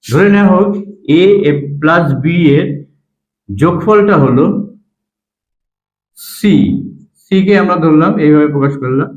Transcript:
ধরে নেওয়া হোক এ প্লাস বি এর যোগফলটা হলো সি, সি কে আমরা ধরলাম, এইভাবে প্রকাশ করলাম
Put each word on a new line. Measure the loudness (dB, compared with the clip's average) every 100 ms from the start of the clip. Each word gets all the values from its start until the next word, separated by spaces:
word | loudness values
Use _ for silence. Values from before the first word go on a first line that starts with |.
| -2
ধরে | 0 2 4
নেওয়া | 4 2
হোক | 0 -4 -10 -16 0 2
এ | 4 2 0 -2 -6 -4
প্লাস | 0 0 0 -2
বি | -2 0 2 2
এর | 0 -8 -14 _ _ _ _ _ _ -2
যোগফলটা | -2 -2 0 2 2 2
হলো | 2 0 0 -2 -8 -16 _ _ _ _ _ _ _ _ _ _ _ _ _ _ -20 -4
সি, | 0 2 0 -4 -8 -18 _ _
সি | _ -2 2
কে | 0
আমরা | 0 0
ধরলাম, | 2 2 2 0
এইভাবে | 2 2 0
প্রকাশ | -2 -4 -4
করলাম | -6 -4 -6